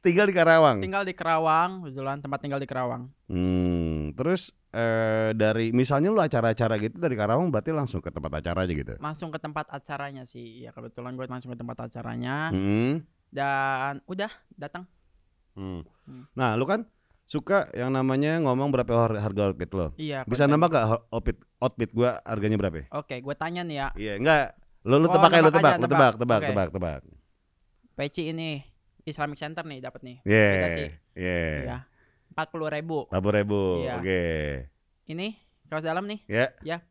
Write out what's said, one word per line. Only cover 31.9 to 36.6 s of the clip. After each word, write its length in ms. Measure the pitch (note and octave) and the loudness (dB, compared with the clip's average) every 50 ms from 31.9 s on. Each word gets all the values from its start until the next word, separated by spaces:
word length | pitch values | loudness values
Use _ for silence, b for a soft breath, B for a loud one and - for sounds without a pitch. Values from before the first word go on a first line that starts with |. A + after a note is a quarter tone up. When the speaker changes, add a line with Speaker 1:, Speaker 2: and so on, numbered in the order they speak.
| _ _ _ _ _ _ _ _ | _ _ _ _ _ _ _ _
Speaker 2:
Empat 160 | - - D#3+ | -10 -10 -10
puluh 200 | _ - E3 D#3 D3+ | _ -8 -6 -6 -4
ribu. 280 | D3+ D3+ D#3 E3 D#3+ D3 - | -6 -6 -6 -4 -6 -6 -6
Speaker 1:
Empat 140 | _ F#2 F#2+ | _ -4 -2
puluh 160 | F#2+ G#2 G2+ | 0 2 2
ribu. 240 | G#2 G2+ G#2 G#2 G2+ G2 F#2 F2+ E2+ D#2+ | 2 2 2 0 0 2 0 0 -2 -2
Speaker 2:
Iya. 160 | - - - | -4 -6 -4
Speaker 1:
Oke. 220 | - F#2+ F#2+ F2+ F2 E2+ D#2+ D#2 D2+ D2 C#2+ C2 C2+ - _ _ _ _ _ _ _ | -2 -2 0 0 0 -2 -2 -2 -4 -4 -6 -8 -10 -16 _ _ _ _ _ _ _
Speaker 2:
Ini 220 | - D#3 E3+ F#3+ A3 G#3 _ _ _ _ _ _ | -12 -10 -8 -8 -10 -10 _ _ _ _ _ _
kaos 160 | _ D#3 D#3 D#3 | _ -10 -6 -4
dalam 240 | D#3+ E3 F3+ G3 | -4 -4 -4 -4
nih. 160 | G3+ G#3+ G#3 _ | -6 -10 -12 _
Speaker 1:
Iya. 220 | - G#2+ A2+ B2+ - _ _ | -4 0 0 0 0 _ _